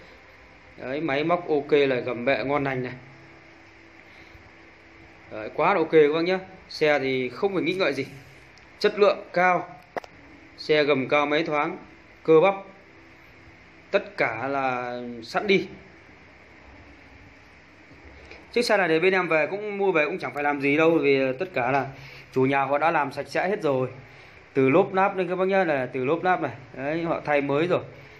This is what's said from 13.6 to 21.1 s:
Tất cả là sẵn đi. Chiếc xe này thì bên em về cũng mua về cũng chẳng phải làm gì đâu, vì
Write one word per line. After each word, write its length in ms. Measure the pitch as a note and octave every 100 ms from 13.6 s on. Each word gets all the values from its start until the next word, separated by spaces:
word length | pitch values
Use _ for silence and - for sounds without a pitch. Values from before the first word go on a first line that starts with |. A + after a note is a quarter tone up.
| - - -
Tất 260 | G3 G3 -
cả 320 | C3+ A2+ C3+
là 520 | C#3 C3+ B2 B2 B2 A#2+ A#2+
sẵn 240 | A2+ F3+ G3+
đi. 200 | F#3+ - - - - - - - - - - - - - - - - - - - - - - - - - - - - -
Chiếc 100 | A#3+
xe 140 | A#3+ G#3
này 120 | F3
thì 120 | D#3+
bên 120 | F3+
em 160 | F#3+ E3+
về 180 | D#3 D3+
cũng 320 | G3 G#3+ G3+
mua 140 | G3
về 120 | E3
cũng 140 | D3 F3+
chẳng 160 | C3+
phải 80 | B2+
làm 180 | D3 C#3+
gì 160 | C#3 D3
đâu, 140 | D#3+
vì 300 | E3 C#3